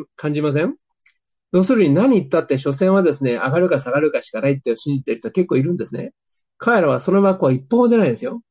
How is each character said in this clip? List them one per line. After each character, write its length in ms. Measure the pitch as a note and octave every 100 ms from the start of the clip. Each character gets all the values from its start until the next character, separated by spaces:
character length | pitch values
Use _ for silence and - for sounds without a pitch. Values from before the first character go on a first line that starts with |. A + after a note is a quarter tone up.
| D3+ -
感 180 | D3+
じ 80 | D3
ま 100 | D3+
せ 100 | C#3+
ん？ 120 | F#3 D4+ _ _ _ _ _ _ _
要 100 | F3+
す 120 | F#3+
る 80 | B3
に 80 | E3+
何 260 | D3 C4 A3+
言 100 | C#3
っ 20 |
た 120 | D#3+
っ 60 | -
て 100 | -
所 160 | D3
詮 200 | C3+ F#3+
は 100 | G3
で 100 | F3+
す 120 | C#3
ね、 100 | C3+
上 160 | A#2 B2+
が 80 | D#3
る 100 | F3+
か 100 | D3
下 120 | B2
が 100 | C3+
る 100 | D3+
か 120 | -
し 80 | -
か 100 | A2
な 80 | C#3
い 60 |
っ 60 | C3+
て 140 | B2 A2+
信 220 | - C#3
じ 60 |
て 80 | -
る 60 | A#2
人 120 | A2+
結 160 | - F3
構 80 | C#3
い 60 |
る 100 | C#3+
ん 40 | F3+
で 100 | A3
す 80 |
ね。 180 | A#2 A3+ - _ _ _ _
彼 240 | - A#3
ら 80 | D#3+
は 100 | B2+
そ 140 | -
の 100 | F#3+
枠 220 | G3 F#3+
は 80 | D3
一 80 | C3
歩 180 | - A#3
も 100 | A#3+
出 100 | A#3
な 60 |
い 40 | E3+
ん 20 |
で 40 | A2+
す 80 |
よ。 180 | B2 A#3 -